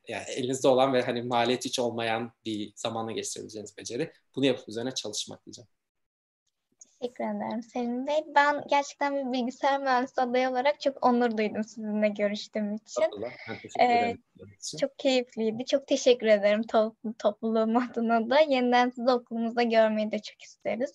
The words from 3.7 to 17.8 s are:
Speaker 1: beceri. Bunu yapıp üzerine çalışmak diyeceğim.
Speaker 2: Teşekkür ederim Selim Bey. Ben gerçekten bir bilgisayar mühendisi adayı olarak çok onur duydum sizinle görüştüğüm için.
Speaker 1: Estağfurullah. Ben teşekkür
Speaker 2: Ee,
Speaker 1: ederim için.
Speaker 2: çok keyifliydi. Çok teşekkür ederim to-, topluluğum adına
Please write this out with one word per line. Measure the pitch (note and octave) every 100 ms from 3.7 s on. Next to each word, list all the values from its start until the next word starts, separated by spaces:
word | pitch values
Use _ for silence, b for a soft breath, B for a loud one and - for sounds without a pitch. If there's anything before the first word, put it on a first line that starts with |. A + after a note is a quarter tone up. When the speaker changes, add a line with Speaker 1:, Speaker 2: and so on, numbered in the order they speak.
| -
Speaker 1:
beceri. | G2+ A#2 E3 B _ -
Bunu | C3+
yapıp | B2 -
üzerine | A2 B2+
çalışmak | B2+ G#2+ G#2 - G#2 -
diyeceğim. | A2 A2+ _ _ _ _ _ _ _ _ _ _ _ - _
Speaker 2:
Teşekkür | B3 -
ederim | A3+ G#3 G#3+ A3
Selim | A#3 B3+ A#3+ B3 C4+
Bey. | D4+ D#4
Ben | C#4+ C#4+ D4 -
gerçekten | C#4+ C#4 - C#4+
bir | C#4 C4 B3+
bilgisayar | A#3+ - C#4+ C#4
mühendisi | C#4 B3 C4 -
adayı | B3+ B3 C4
olarak | B3+ C#4 D4
çok | C#4+ C4+ B3+
onur | A#3+ A#3+ G#3+
duydum | G#3+ G#3
sizinle | A3 - G#3+ G#3 G#3+
görüştüğüm | G#3 G#3 G#3 - A3 G#3
için. | G#3+ -
Speaker 1:
Estağfurullah. | - - - - - -
Ben |
teşekkür | A2+ - -
Speaker 2:
Ee, | B3 A#3+
Speaker 1:
ederim | A#3+ A#3 _ - - -
için. | - D3+
Speaker 2:
çok | C#4 -
keyifliydi. | C#4 B3+ B3 - A3 A3
Çok | C4 C#4 -
teşekkür | C4+ C4+ A#3+ A3
ederim | G#3 G3+ G#3
to-, | A3+ A3+ A3 - A3 A3+
topluluğum | A3 G#3+ A3+ A3+ A3
adına | A#3